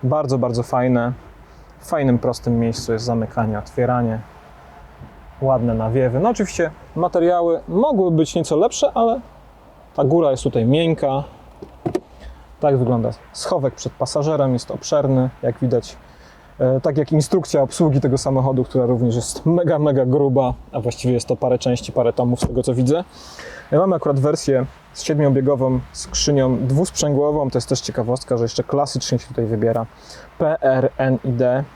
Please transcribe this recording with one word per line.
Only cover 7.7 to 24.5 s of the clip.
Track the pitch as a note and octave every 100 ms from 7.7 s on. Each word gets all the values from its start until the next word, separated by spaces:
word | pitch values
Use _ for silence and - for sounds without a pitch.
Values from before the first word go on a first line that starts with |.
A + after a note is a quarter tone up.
| E3+ C#4 B3 F#3
być | D#3+ D#3 -
nieco | D#3+ D#3
lepsze, | G#3+ - C#4+
ale | - A#3 A#3+ - - - - - - - -
ta |
góra | C#3+ E3 D#3
jest | C3
tutaj | C#3 B2 A2+
miękka. | C#3+ E3 D#3 C#3 C3+ C#3+ - - - - - - - - - - - - -
Tak | D3 C3+
wygląda | B2 B2 A2+ A2+ -
schowek | - - F3+ C3 -
przed | C3
pasażerem, | - - D#3 D3 D#3 C3+
jest | B2+ -
obszerny, | - - D3+ C#3 C3 C3 -
jak | B2 A#2
widać. | B2+ A#2+ - - - - - - - -
E, | B2+ C3
tak | D#3+ C#3+
jak | D3
instrukcja | D#3 D3 F#3+ D#3 D3+
obsługi | C3+ - E3 C#3
tego | C3+ C3
samochodu, | - C3+ C3 C3
która | B2+ C3 A#2+
również | B2 B2 A#2
jest | A#2 - -
mega, | E3+ F3 D#3+
mega | D3+ C#3 B2+
gruba, | C#3 C#3+ B2+ C3 A#2 -
a | B2
właściwie | A#2 - B2+
jest | B2 -
to | B2
parę | B2+ B2
części, | - B2 -
parę | - A#2+
tomów | - B2 B2
z | -
tego, | B2
co | B2+
widzę. | B2 B2+ D#3 F#3 - - - - - -
E, | D3
mamy | F#3+ F3
akurat | D#3 C#3
wersję | C#3 D3+ -